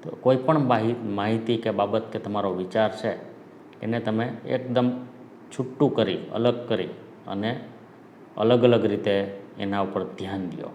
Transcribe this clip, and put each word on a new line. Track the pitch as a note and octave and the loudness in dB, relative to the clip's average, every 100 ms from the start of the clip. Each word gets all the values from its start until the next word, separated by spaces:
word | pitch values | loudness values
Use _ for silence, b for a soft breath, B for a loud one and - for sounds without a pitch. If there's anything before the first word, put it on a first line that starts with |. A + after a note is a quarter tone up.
તો | - - | -10 -2
કોઈ | B2+ C3 | 2 2
પણ | B2+ D#3 | 4 2
માહિ-, | C3 A#2 A2+ | 4 4 2
માહિતી | A#2 A2 G2+ G#2 A2+ A2 A#2 | -2 -4 -2 0 0 0 0
કે | A2 | 0
બાબત | G2+ G2+ A2 - | 0 0 0 -2
કે | A2 | -8
તમારો | G#2 G#2 G2+ | -4 -2 -2
વિચાર | F2+ F#2 A2 G#2+ | -2 -2 2 0
છે, | - A2+ F2+ - - - - - - | 0 -4 -4 -10 -18 -20 -20 -20 -10
એને | G#2+ A#2 | -4 -2
તમે | A#2 A2 A#2+ A2+ - | 0 0 -2 -6 -4
એકદમ | B2+ B2+ B2 B2 A#2+ - - - - - - | -4 0 2 2 0 -10 -16 -20 -20 -20 -6
છૂટું | B2+ - C3+ | -6 2 2
કરી, | - G#2 F2 - | 4 0 0 -4
અલગ | - A#2 - - | 0 0 0 -2
કરી | G#2+ F2 - - - - | -4 -4 -8 -16 -18 -10
અને | G2 G#2+ B2+ - - - - - - - - | -6 -4 -6 -10 -18 -20 -20 -20 -20 -16 0
અલગ | G#2+ B2 | 4 8
અલગ | B2 A#2 G#2+ | 8 6 4
રીતે | G#2 G#2 G2+ G2 - - - | 0 2 0 0 -6 -16 -8
એના | G2+ G2+ | -4 -2
ઉપર | F#2+ G2 | -2 -2
ધ્યાન | F#2 - F#2+ G2 F2+ | -4 -6 -6 -6 -6
દ્યો | D#2+ D#2+ | -8 -12